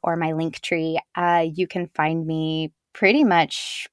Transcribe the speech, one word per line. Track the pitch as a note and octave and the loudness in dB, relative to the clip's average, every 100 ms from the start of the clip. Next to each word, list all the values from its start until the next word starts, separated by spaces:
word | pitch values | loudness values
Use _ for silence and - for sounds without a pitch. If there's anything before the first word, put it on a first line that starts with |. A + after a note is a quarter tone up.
or | - E3 | 2 -2
my | D#3+ | -2
Linktree. | D#3+ E3 - - E3+ D#3+ D#3+ - | -2 -4 -6 -4 -2 -2 -4 -6
Uh, | - F3 F3 E3 | -2 2 2 2
you | D#3 F3+ | -2 -4
can | F#3 F3 | -4 -6
find | - D#3 E3 D#3+ | -2 -2 -2 -2
me | D#3+ D#3 D#3+ D#3 - _ | -4 -2 -4 -6 -10 _
pretty | - G3 C4+ | 0 4 6
much | C4 F3 D3+ - - - - | 6 4 2 -2 -10 -10 -14